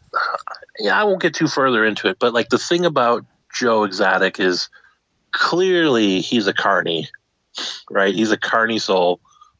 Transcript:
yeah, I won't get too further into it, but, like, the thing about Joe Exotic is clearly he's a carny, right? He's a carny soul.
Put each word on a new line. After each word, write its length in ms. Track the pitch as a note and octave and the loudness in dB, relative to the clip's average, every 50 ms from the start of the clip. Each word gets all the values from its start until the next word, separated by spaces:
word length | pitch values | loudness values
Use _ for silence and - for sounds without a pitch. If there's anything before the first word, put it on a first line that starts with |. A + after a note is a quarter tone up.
| _ _ - - - - - - - - - - - - - | _ _ -6 -4 -4 -4 -6 -8 -12 -16 -18 -18 -20 -18 -12
yeah, 240 | - G#3+ G3 F#3 G3+ | -6 -4 -2 0 0
I 20 | G#3+ | 0
won't 160 | G#3 F#3+ F3+ | 0 0 0
get 140 | F3+ E3 - | -2 -2 0
too 140 | - D#3+ | 0 -2
further 360 | C#3+ - D3 C3+ C3 A#2+ A2 A2 | -2 0 0 2 2 2 2 2
into 240 | G#2+ G2+ - - G2 | 2 0 0 -2 -4
it, 100 | F#2+ - | -2 0
but, 120 | B2 A2 | 0 0
like, 180 | A#2 A#2 A2 - | 0 0 0 0
the 100 | B2+ - | -2 -2
thing 260 | - - F3 F3 F3 | 0 -2 -2 0 0
about 400 | E3+ D3 C3+ A#2+ A#2 A#2 G#2+ - - _ _ _ _ - | 0 0 2 2 2 0 0 -4 -10 _ _ _ _ -6
Joe 300 | - B2+ A#2 A2+ G#2+ G#2 | -2 0 2 2 2 0
Exotic 540 | G2 F#2 G#2 G2+ F#2+ F#2 F#2 F#2+ F#2 - - | 0 0 0 2 2 2 2 2 0 0 0
is 300 | F#2+ F#2 F2 E2+ - - _ - _ _ _ _ _ _ _ _ _ _ | 0 0 0 -2 -6 -8 _ -20 _ _ _ _ _ _ _ _ _ _
clearly 920 | - - - - E3 F3 F#3+ F#3 F3+ E3+ E3 D3 A#2+ A2+ G#2+ G2 F#2+ F2+ | -4 -2 -2 0 0 0 2 2 2 2 2 2 4 4 2 2 2 0
he's 260 | E2 - B2+ A#2 G2 | -2 0 -2 0 0
a 60 | F#2+ - | 0 -2
carny, 560 | - - G2+ G2 F2+ E2 E2+ E2+ D#2+ - - - - _ _ _ _ _ _ - - - - - - - - | 0 0 2 2 2 0 -2 -4 -4 -6 -8 -14 -20 _ _ _ _ _ _ -14 -12 -12 -10 -12 -14 -16 -4
right? 240 | G2 G2+ G2 G2 F#2 | -2 0 0 2 0
He's 160 | A2 A2 G#2+ | 0 0 0
a 60 | G#2+ | 0
carny 420 | - - - B2+ A2+ A2+ A2+ A2+ G#2 | -2 -2 -2 0 0 0 0 -2 -4
soul. 400 | - - F#2+ F#2 F2 F2 F2 - _ _ _ _ - _ _ | -2 0 0 2 2 0 0 -4 _ _ _ _ -20 _ _